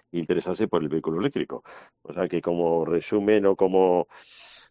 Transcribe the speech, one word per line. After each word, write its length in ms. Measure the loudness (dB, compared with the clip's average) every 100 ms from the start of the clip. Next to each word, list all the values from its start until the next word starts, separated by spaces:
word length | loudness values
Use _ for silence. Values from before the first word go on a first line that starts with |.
| _
e 60 | -6
interesarse 500 | -2 -2 -2 -4 -2
por 140 | 0
el 80 | -2
vehículo 300 | -2 -2 -2
eléctrico. 440 | -2 -4 -6 -8 -14 -20 -20 _
O 120 | -12
sea 140 | -6 -4
que 140 | -2
como 420 | -2 0 2 0 0
resumen 600 | -2 0 0 2 4 4
o 100 | 2
como, 520 | 2 4 4 4 0 -8 -20 -20 -20 -20 -18